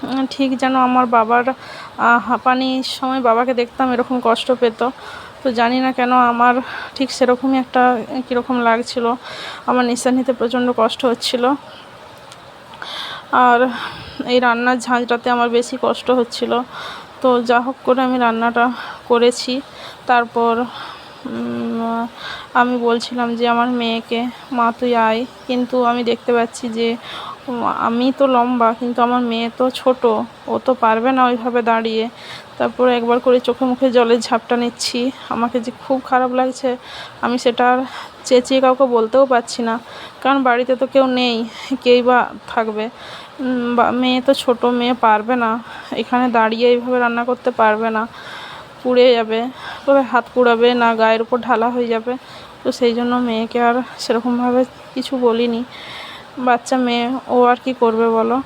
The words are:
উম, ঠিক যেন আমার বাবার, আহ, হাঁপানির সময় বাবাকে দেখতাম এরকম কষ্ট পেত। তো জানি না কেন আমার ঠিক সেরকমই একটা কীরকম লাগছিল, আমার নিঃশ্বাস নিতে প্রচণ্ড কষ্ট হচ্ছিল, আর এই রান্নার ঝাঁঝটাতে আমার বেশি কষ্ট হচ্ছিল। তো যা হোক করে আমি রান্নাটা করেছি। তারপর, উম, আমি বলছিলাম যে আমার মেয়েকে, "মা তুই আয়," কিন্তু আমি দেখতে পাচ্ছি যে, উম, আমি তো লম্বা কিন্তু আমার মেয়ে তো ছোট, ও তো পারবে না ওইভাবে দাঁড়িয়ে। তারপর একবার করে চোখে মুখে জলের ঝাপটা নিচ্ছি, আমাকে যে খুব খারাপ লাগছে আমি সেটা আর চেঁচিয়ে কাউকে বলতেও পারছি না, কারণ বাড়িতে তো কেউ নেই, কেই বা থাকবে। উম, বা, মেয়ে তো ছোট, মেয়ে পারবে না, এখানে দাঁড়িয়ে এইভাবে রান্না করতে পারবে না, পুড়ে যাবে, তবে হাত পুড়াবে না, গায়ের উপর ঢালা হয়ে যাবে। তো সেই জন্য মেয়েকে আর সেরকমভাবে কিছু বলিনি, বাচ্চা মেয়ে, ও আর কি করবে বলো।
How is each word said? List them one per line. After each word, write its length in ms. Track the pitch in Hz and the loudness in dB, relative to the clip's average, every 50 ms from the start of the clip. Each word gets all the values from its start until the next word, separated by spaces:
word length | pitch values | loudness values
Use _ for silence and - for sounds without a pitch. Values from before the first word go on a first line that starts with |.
| - | -6
উম, 160 | 254 247 269 269 262 - | -4 -4 -4 -4 -4 -2
ঠিক 160 | - 277 262 262 247 | -2 -2 -2 0 0
যেন 120 | 277 262 262 262 254 254 | 0 0 2 2 2 2
আমার 180 | 254 254 254 240 247 | 2 2 2 4 2
বাবার, 280 | 233 220 214 240 240 240 254 262 - - - - - - - - - 214 | 2 2 4 2 2 2 0 -4 -6 -10 -18 -18 -16 -18 -16 -6 0 2
আহ, 120 | 233 233 240 196 214 | 4 4 4 2 0
হাঁপানির 540 | 247 220 - 254 254 254 262 262 262 262 254 - - - | -4 0 2 0 0 2 0 -2 -2 -2 -4 -6 -6 -6
সময় 220 | - 254 262 269 240 240 | -4 -2 -2 0 2 2
বাবাকে 240 | 226 233 254 247 254 226 | 2 2 2 0 0 -2
দেখতাম 260 | 240 240 - - 262 254 247 | -2 -4 -2 -2 -2 0 0
এরকম 220 | 233 254 - 254 247 240 233 | -2 -2 -2 -2 -2 2 0
কষ্ট 200 | 226 - - - 254 247 | 0 0 0 -2 0 2
পেত। 200 | 247 233 220 - 233 254 254 - - - - - - - - - | 2 -2 0 0 -4 -4 -4 -6 -16 -16 -16 -16 -18 -18 -20 -6
তো 60 | - 269 233 220 | -4 -2 0 2
জানি 200 | 233 233 247 254 262 | 2 2 2 0 0
না 60 | 262 254 - | 0 0 0
কেন 140 | 247 247 254 254 247 240 | 0 2 4 4 4 4
আমার 220 | 240 233 240 247 247 254 254 - - - - - - | 2 4 4 4 4 2 -2 -6 -10 -12 -12 -12 -4
ঠিক 120 | - 269 254 - | -4 -4 -4 0
সেরকমই 420 | - 269 254 247 247 262 269 269 262 254 | 0 2 2 2 2 2 0 0 0 0
একটা 180 | - - 254 247 247 247 226 - - - 262 254 | 0 2 2 4 4 2 0 -4 -6 -6 -8 -6
কীরকম 300 | - 254 240 240 - 254 247 240 233 | -2 -4 -4 -2 -2 -2 0 2 2
লাগছিল, 380 | 226 226 240 - - 254 233 233 247 247 - - - - - - - - - - | 2 2 -2 -4 -4 -2 -2 -2 -2 -2 -6 -14 -14 -12 -12 -14 -14 -10 -4 0
আমার 140 | 240 247 247 240 | 0 2 2 0
নিঃশ্বাস 240 | 240 247 - 262 247 254 | 0 0 0 0 0 2
নিতে 140 | 254 269 247 - | 0 0 -2 -2
প্রচণ্ড 280 | 220 240 240 247 247 247 247 233 | -2 -2 0 0 0 0 2 2
কষ্ট 200 | 220 226 - - - 254 | 0 0 0 0 -2 -2
হচ্ছিল, 340 | 233 240 - - - 247 240 254 285 277 - - - - - - - - - - - - - - - - - - - - - - - - - - - - - - - - - - - 254 254 | -2 0 -4 -4 -2 0 0 0 0 -2 -6 -18 -20 -20 -20 -20 -20 -20 -20 -20 -20 -20 -20 -20 -20 -20 -20 -20 -20 -20 -20 -20 -18 -16 -14 -14 -12 -12 -12 -12 -12 -14 -10 -2 2 4 4
আর 120 | 247 240 240 254 254 233 - - - - - - - - - - 247 | 6 6 4 2 0 -2 -6 -10 -10 -12 -14 -16 -16 -12 -10 -4 0
এই 60 | 247 247 247 | 2 2 4
রান্নার 320 | 247 233 233 240 247 254 247 226 | 2 0 2 0 0 0 0 -2
ঝাঁঝটাতে 420 | 247 254 240 247 233 240 240 240 254 247 | -2 0 -2 0 0 -2 -2 0 0 0
আমার 120 | 240 240 240 233 240 | 2 0 2 2 0
বেশি 160 | 247 - - 247 - | 0 0 -4 -2 -2
কষ্ট 240 | 233 247 - - - 247 254 | -2 -2 -2 0 0 0 0
হচ্ছিল। 340 | 233 240 - - 247 226 233 240 254 - - - - - - - - - - - | 0 -2 -4 -6 -4 -2 -2 -2 -2 -6 -12 -14 -14 -14 -14 -16 -18 -20 -14 -2
তো 60 | - 254 247 240 240 233 | 0 2 2 2 2 2
যা 100 | 240 240 247 | 2 2 2
হোক 100 | 262 262 - - | 0 -8 -6 0
করে 140 | - 254 254 262 254 | 0 2 2 2 0
আমি 80 | 254 254 247 | 0 2 2
রান্নাটা 380 | 233 226 226 233 233 233 240 233 254 240 - - - - - - - | 0 0 0 -2 0 2 2 0 0 0 -4 -10 -14 -14 -16 -2 0
করেছি। 420 | 247 233 233 240 247 - - - 247 269 - - - - - - - - - - | 2 4 4 2 2 0 -6 -4 -4 -6 -6 -10 -18 -18 -18 -18 -18 -12 -2 2
তারপর, 420 | 247 240 240 233 - 233 233 233 233 226 247 226 - - - - - - - - - - - 254 | 2 2 2 0 -2 0 0 2 0 0 -2 -6 -8 -14 -14 -14 -16 -18 -18 -20 -20 -14 -12 -10
উম, 720 | 226 226 240 240 240 233 233 233 233 226 226 226 233 226 233 233 - - - - - - - - - 262 | -8 -6 -6 -6 -6 -6 -6 -4 -4 -4 -4 -4 -4 -4 -6 -8 -10 -14 -14 -12 -12 -14 -14 -4 0 0
আমি 140 | 247 247 247 247 233 233 | 2 2 0 0 0 0
বলছিলাম 400 | 233 240 233 - 247 247 240 233 233 226 | 0 0 -2 -6 -6 -4 -4 -4 -2 -2
যে 60 | 240 240 233 | 0 0 2
আমার 140 | 233 240 247 247 240 | 2 0 0 0 -2
মেয়েকে, 400 | 233 226 226 226 226 - 233 233 240 247 240 - - - 269 | -2 -2 -2 -4 -4 -4 -4 -4 -4 -4 -8 -12 -12 -8 -2
"মা 100 | 240 233 226 233 - | 0 0 0 0 -2
তুই 140 | 247 247 240 233 226 220 | -2 0 2 2 2 2
আয়," 120 | 220 226 254 254 - - - | 2 0 -4 -6 -10 -18 -8
কিন্তু 300 | - 254 247 247 233 - 254 247 240 | -4 -2 -2 -2 0 0 0 2 2
আমি 120 | 240 240 247 233 | 0 0 -2 -2
দেখতে 200 | 233 226 - - 240 | -4 -4 -2 0 0
পাচ্ছি 280 | 240 233 233 - - - 240 220 226 | 0 0 -2 -4 -8 -8 -6 -4 -2
যে, 100 | 233 233 233 233 - - - - - - - - - - | -2 -2 -2 -4 -8 -14 -14 -12 -12 -12 -14 -14 -10 -8
উম, 140 | 247 240 226 - - - - | -6 -4 -2 -2 -2 0 -2
আমি 200 | 233 233 240 247 269 262 - | 0 0 2 0 0 2 2
তো 60 | 277 262 262 | 2 2 4
লম্বা 320 | 240 240 247 254 247 233 226 240 233 | 2 2 2 2 2 2 0 0 -2
কিন্তু 180 | 254 240 240 247 240 | -4 -6 0 0 0
আমার 160 | 240 247 247 247 233 | 2 2 0 0 -2
মেয়ে 180 | 226 226 233 233 226 - | -2 -2 -4 -6 -2 -2
তো 60 | 254 254 254 - | -2 -2 -2 0
ছোট, 220 | - 269 254 254 - 240 220 214 240 233 - - - - | 0 0 0 2 2 0 0 0 -4 -8 -12 -16 -8 -6
ও 20 | 226 226 - | -6 -2 0
তো 60 | - 254 240 - | -2 0 2 2
পারবে 260 | 226 220 226 226 254 269 | 2 2 2 0 0 2
না 60 | 262 254 247 | 2 2 2
ওইভাবে 300 | 247 240 226 247 233 247 226 233 | 2 -2 -4 -2 -2 -2 0 2
দাঁড়িয়ে। 340 | 226 226 226 226 220 220 220 240 - - - - - - - - - - | 0 0 0 -2 -2 -2 -4 -4 -8 -14 -18 -16 -16 -18 -18 -20 -6 -4
তারপর 280 | 247 240 233 - 247 254 247 240 | -4 -4 0 0 2 2 2 2
একবার 200 | 233 233 240 247 247 | 2 0 0 2 4
করে 120 | 262 247 254 247 | 4 2 2 2
চোখে 180 | - 233 - 262 254 | 0 -2 0 0 -2
মুখে 160 | 247 247 269 262 226 | 0 0 0 2 4
জলের 240 | 247 240 233 233 247 220 | 4 4 4 2 0 2
ঝাপটা 300 | - 254 226 - - 247 240 | -2 -2 -2 0 -2 -2 -2
নিচ্ছি, 380 | 240 240 240 - - - - 247 240 262 - - - - - | -2 -4 -4 -6 -8 -4 -4 -2 -2 -2 -4 -6 -10 -8 -4
আমাকে 220 | 226 233 240 - 254 226 | -2 -2 -2 -2 -4 -4
যে 60 | 247 240 - - | -4 -10 -12 -4
খুব 140 | - 269 262 262 - | -4 -4 -4 -2 0
খারাপ 200 | 269 254 254 254 247 254 | 0 2 2 2 0 0
লাগছে 280 | 254 262 254 - - 254 247 254 - - - - - - - - - | 0 0 -2 -2 -4 -4 -4 -4 -8 -16 -16 -16 -16 -16 -12 -6 -4
আমি 120 | 233 240 254 - | -2 -2 0 0
সেটা 200 | 254 233 247 247 247 | 0 2 2 2 2
আর 60 | 247 254 262 247 - - - - - - - - | 4 2 0 -6 -8 -14 -16 -16 -18 -16 -2 2
চেঁচিয়ে 320 | 262 247 247 - 269 262 262 | 2 2 4 4 4 6 6
কাউকে 200 | 254 254 254 277 254 240 | 6 6 4 2 2 4
বলতেও 280 | 233 220 220 - - 277 262 | 2 0 2 4 4 4 4
পারছি 280 | 262 233 233 - - - 240 226 | 4 0 0 -2 -6 -4 -4 -4
না, 60 | 226 240 233 - - - - - - - | -4 -4 -8 -12 -18 -18 -18 -18 -18 -4
কারণ 160 | - 262 277 277 262 254 | 0 0 2 2 2 2
বাড়িতে 240 | 240 240 254 247 262 247 | 2 2 2 0 0 0
তো 60 | 269 254 - | 0 0 2
কেউ 120 | 269 262 262 254 254 | 2 2 2 2 0
নেই, 180 | 247 247 233 220 233 226 - - - - 277 247 - | 0 0 0 -2 -4 -6 -10 -14 -8 -6 -6 -2 4
কেই 160 | 247 247 247 240 247 | 4 4 6 6 4
বা 100 | 254 247 220 - - 214 - - | 4 4 2 0 -6 -14 -16 -6
থাকবে। 320 | - - 226 220 214 214 220 233 - - - - - - - - - - | -4 -2 -2 -2 -4 -4 -6 -6 -8 -14 -18 -18 -16 -18 -18 -20 -12 -6
উম, 360 | 269 254 254 247 240 240 240 | -4 -4 -2 -2 -2 -2 2
বা, 100 | 240 233 - 226 247 | 2 2 2 2 0
মেয়ে 200 | 254 254 254 254 254 | 0 2 0 2 2
তো 60 | - 277 - | 2 0 2
ছোট, 180 | - - 247 226 - 240 247 240 | 2 0 0 2 2 0 0 0
মেয়ে 160 | 240 240 254 233 - | 0 0 0 2 4
পারবে 300 | 220 214 214 214 226 254 247 233 | 4 4 2 2 -2 -2 0 0
না, 60 | 220 220 240 226 - - - - - 254 - | -2 -2 -4 -6 -12 -16 -18 -14 -10 -6 -6
এখানে 220 | 226 - - 247 254 254 226 | -4 -2 0 0 0 2 2
দাঁড়িয়ে 300 | 233 220 220 226 226 240 240 | 2 2 2 2 2 4 4
এইভাবে 260 | 247 240 240 247 254 247 247 | 4 2 0 -2 0 0 0
রান্না 180 | 240 233 233 240 247 | 0 0 -2 -2 -4
করতে 200 | 247 247 - 254 240 - | -4 -2 -2 -4 0 2
পারবে 280 | 226 214 214 214 226 226 220 | 2 2 4 2 0 -2 -2
না, 60 | 214 220 240 - - - - - - - - - - - - - - | -2 -4 -4 -10 -16 -18 -16 -16 -16 -16 -16 -16 -18 -18 -20 -20 -6
পুড়ে 240 | - 254 254 247 247 254 240 | -2 0 4 6 6 6 6
যাবে, 240 | 233 226 220 220 226 233 262 254 - - - - - - | 4 2 0 -2 -2 -2 -4 -8 -12 -14 -14 -14 -6 0
তবে 180 | - 277 277 269 220 | 2 4 4 4 2
হাত 140 | 233 240 233 - - | 0 0 0 0 0
পুড়াবে 340 | 247 247 240 233 226 233 240 247 240 | 2 4 4 4 4 4 4 4 4
না, 60 | 233 233 226 220 | 2 2 2 4
গায়ের 200 | 220 220 226 220 226 | 2 2 2 2 0
উপর 100 | 226 254 247 226 | -2 -2 -4 0
ঢালা 220 | 233 247 220 226 247 240 | 0 0 0 2 0 0
হয়ে 140 | 247 240 226 233 | -2 -2 -2 -2
যাবে। 180 | 226 220 247 247 262 - - - - - - - - | -4 -2 -4 -8 -8 -10 -16 -20 -20 -20 -20 -20 -6
তো 60 | - 254 247 - | -6 -6 -2 0
সেই 140 | 254 240 226 233 | 0 0 2 0
জন্য 140 | 240 240 247 247 247 240 | 0 0 0 0 0 0
মেয়েকে 300 | 226 220 226 226 - 240 240 233 | -2 -2 -4 -2 -2 2 2 2
আর 80 | 240 254 247 - - - | 2 0 -4 -6 -10 -14
সেরকমভাবে 580 | - - 240 233 226 247 240 240 247 247 247 247 254 247 - - - - - | -4 -2 -2 0 0 0 -2 0 0 2 2 2 0 0 -4 -20 -20 -10 -8
কিছু 180 | 262 254 - 277 254 247 | -8 -6 -4 -4 0 2
বলিনি, 360 | 240 226 226 240 240 233 226 247 - - - - - - - - - - - - - - - | 2 2 2 0 0 -2 -4 -6 -8 -12 -18 -16 -16 -16 -14 -16 -16 -16 -18 -20 -18 -12 -4
বাচ্চা 380 | 254 254 240 240 240 - 269 262 254 | 0 0 0 0 0 -2 -2 0 0
মেয়ে, 200 | 240 240 240 233 240 262 254 - - 240 | 0 0 -2 -2 -2 -4 -6 -4 -2 2
ও 20 | 247 247 240 | 4 4 4
আর 80 | 247 240 - | 2 2 0
কি 80 | 262 254 - | -6 -2 0
করবে 240 | 240 226 220 220 233 226 226 226 | 0 0 2 2 2 2 2 2
বলো। 180 | 220 226 233 262 269 | 0 0 0 -2 -4